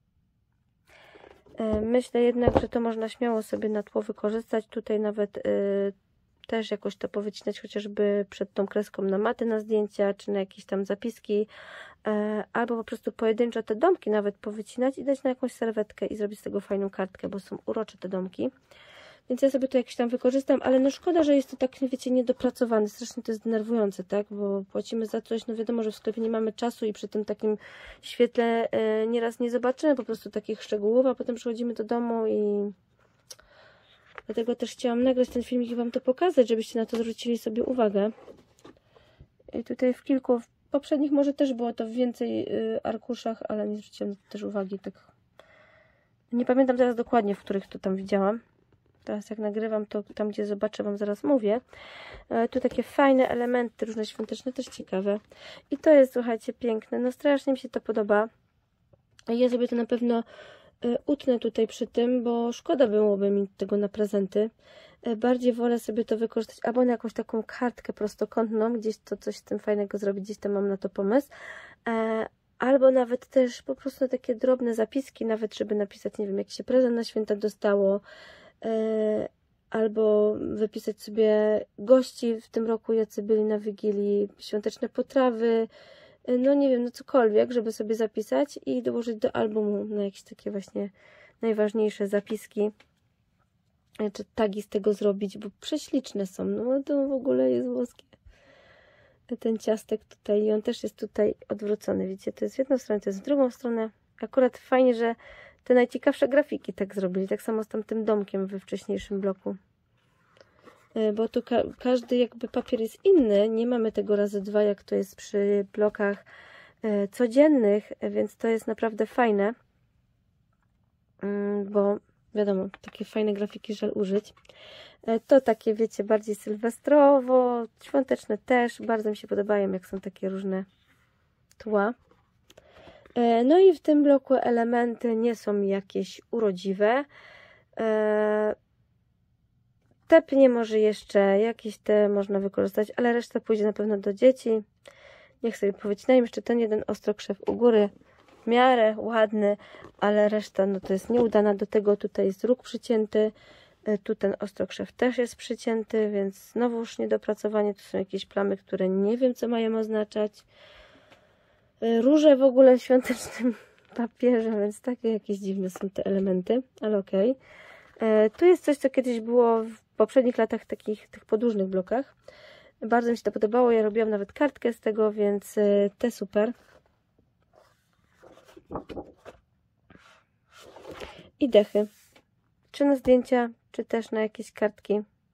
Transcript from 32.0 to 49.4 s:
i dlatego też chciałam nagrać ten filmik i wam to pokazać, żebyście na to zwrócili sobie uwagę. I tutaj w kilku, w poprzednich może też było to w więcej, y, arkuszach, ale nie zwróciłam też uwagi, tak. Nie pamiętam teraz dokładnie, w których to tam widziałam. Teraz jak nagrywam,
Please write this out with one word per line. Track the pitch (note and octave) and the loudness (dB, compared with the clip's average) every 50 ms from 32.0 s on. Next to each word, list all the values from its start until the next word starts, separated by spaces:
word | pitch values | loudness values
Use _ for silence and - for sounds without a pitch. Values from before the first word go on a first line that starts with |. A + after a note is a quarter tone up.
| A#3+ A#3 A3+ A3+ A3 | -2 -2 -2 -2 -2
i | G#3+ G#3+ G#3 G#3 G#3 G#3 G3+ G3+ G#3 F#3+ _ _ _ _ _ _ _ _ _ _ - - - _ _ _ - - - _ _ _ _ _ _ _ _ - - - | 0 0 0 0 0 -2 -2 -4 -6 -8 _ _ _ _ _ _ _ _ _ _ -20 -20 -20 _ _ _ -20 -20 -20 _ _ _ _ _ _ _ _ -20 -16 -14
dlatego | - G#3+ A#3+ A3+ A#3+ A#3+ | -8 -6 -4 -4 -4 -4
też | - B3 A3 | -4 -6 -10
chciałam | - - - B3 A#3 A#3+ B3 | -6 -4 -4 -2 0 2 2
nagrać | C4 B3+ B3+ B3+ B3 | 2 2 2 0 -2
ten | - B3 A3+ | -2 -6 -4
filmik | - B3 B3 A#3+ A#3 | -2 -2 -4 -2 -4
i | A#3+ | -4
wam | A#3+ A#3 A#3 | -6 -4 -4
to | - B3+ | -6 -4
pokazać, | - B3+ B3+ - F4 F#4 D4+ C4+ A#3+ | -2 -2 0 0 0 2 4 4 4
żebyście | G#3+ A3+ A3 A3 - - A#3 | 4 2 -2 -2 -2 -4 -4
na | A3 | -4
to | - A#3+ | -2 -4
zwrócili | A3+ A3+ A3+ A3 - - A#3+ A#3 | -4 -4 -4 -6 -6 -4 -4 -4
sobie | A3+ - A3+ G#3+ A#3 - | -4 -4 -4 -4 -4 -2
uwagę. | - B3+ B3+ A3+ G#3 G3+ G3 G3+ A3 - - - - - - _ _ _ _ - - - _ _ _ _ _ _ _ _ - - _ _ _ _ - - | -2 0 0 0 2 2 0 0 -2 -4 -8 -16 -20 -20 -20 _ _ _ _ -20 -20 -20 _ _ _ _ _ _ _ _ -20 -20 _ _ _ _ -10 -10
I | A#3 A3+ | -8 -8
tutaj | - A#3+ - B3+ B3+ B3 | -8 -4 0 0 0 0
w | - - | -2 -2
kilku, | - C#4 B3+ - - B3 A#3 | -2 -2 0 0 0 -2 -2
w | - _ _ _ _ _ | -2 _ _ _ _ _
poprzednich | - C#4 - - D#4 C4+ D4+ C#4 | -4 -4 -2 -2 -2 0 0 2
może | D4 C#4+ C#4 C#4+ C#4 | 2 2 2 2 2
też | - C#4+ C4+ B3+ | 0 0 0 0
było | A3+ B3 A#3 A3+ | -2 -4 -4 -4
to | - A3+ | -4 -6
w | A3 | -4
więcej, | A3+ B3 B3 A#3+ A#3 - A#3+ A#3 A3 A3 - - - A3 A3+ A3 A3+ | -2 -2 -2 -2 -2 -4 -4 -4 -4 -4 -4 -4 -4 -4 -4 -4 -4
y, | - - | -4 -4
arkuszach, | - A3+ G#3+ - - A#3 - - A3+ A3+ - - - | -6 -6 -6 -8 -8 -8 -6 -6 -6 -6 -6 -6 -6
ale | G#3+ G#3+ G#3 | -4 -4 -4
nie | G#3 G#3 | -4 -6
zwróciłam | G#3+ - - - - G#3 G#3 G3+ - _ - | -8 -10 -14 -10 -8 -8 -8 -8 -10 _ -14
też | - G#3 G#3 | -12 -10 -8
uwagi, | G3+ G#3 G3+ F#3+ F#3+ G3+ G3 | -6 -6 -6 -6 -6 -8 -10
tak. | - G3 - _ _ _ _ _ _ _ _ _ - _ _ _ _ _ _ _ _ _ _ _ _ _ _ _ _ _ | -10 -12 -16 _ _ _ _ _ _ _ _ _ -20 _ _ _ _ _ _ _ _ _ _ _ _ _ _ _ _ _
Nie | A#3+ A#3+ B3 | -4 -2 0
pamiętam | B3+ B3 C4 C4+ B3+ B3 | 2 4 4 4 4 2
teraz | B3 B3 B3 A#3 | 2 2 2 0
dokładnie, | A#3 A#3+ - B3 A#3 G3+ G3+ G3 | -2 -2 0 0 0 0 0 -2
w | - | -6
których | - - G3+ G3 - | -6 -6 -6 -6 -6
to | - - G3 | -10 -12 -8
tam | - G3 F#3+ | -6 -4 -4
widziałam. | F#3+ F#3+ G3 G3+ G3 F#3+ G3 A3+ A#3 - _ _ _ _ _ _ _ _ _ _ _ - | -6 -4 -2 -2 0 0 0 -2 -4 -8 _ _ _ _ _ _ _ _ _ _ _ -12
Teraz | - G#3+ G#3 G3+ - | -10 -10 -10 -10 -10
jak | G#3+ | -10
nagrywam, | A3 | -8